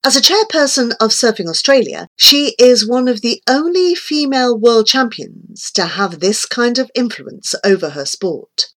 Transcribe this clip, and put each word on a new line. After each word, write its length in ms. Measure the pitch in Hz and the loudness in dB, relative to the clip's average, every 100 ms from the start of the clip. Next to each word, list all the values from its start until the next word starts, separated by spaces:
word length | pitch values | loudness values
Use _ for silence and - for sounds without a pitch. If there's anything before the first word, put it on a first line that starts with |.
As 100 | 269 | 0
a 60 | 262 | 0
chairperson 720 | - 381 427 320 285 269 240 - | 2 2 0 0 0 0 -2 0
of 100 | 220 | 0
Surfing 380 | - 240 220 170 | 2 0 0 -4
Australia, 580 | 160 - 269 180 - - _ | -4 2 2 2 -4 -14 _
she 380 | - 285 285 - | 2 2 0 4
is 280 | 247 240 220 | 6 6 2
one 220 | 247 254 | 0 0
of 140 | 233 | -2
the 200 | 233 240 - | -2 -4 0
only 460 | 262 330 359 359 | 0 2 2 2
female 640 | 349 - 302 285 269 247 226 | 0 -2 -4 -2 0 0 2
world 280 | 226 226 220 | 4 4 2
champions 840 | 262 247 - 135 - - - - | 0 0 -4 -16 -18 -20 -16 -8
to 160 | - 170 | -4 -4
have 340 | 180 196 170 | -2 -4 -2
this 240 | 185 208 | -2 -2
kind 340 | - - 240 240 | -4 -2 0 0
of 120 | 262 | -4
influence 600 | - 247 - 127 - - - | -2 -4 -6 -16 -14 -8 -8
over 240 | 196 190 165 | -2 -2 -2
her 140 | 143 | -8
sport. 640 | 139 - 190 151 - - - | -10 -6 -6 -8 -10 -10 -10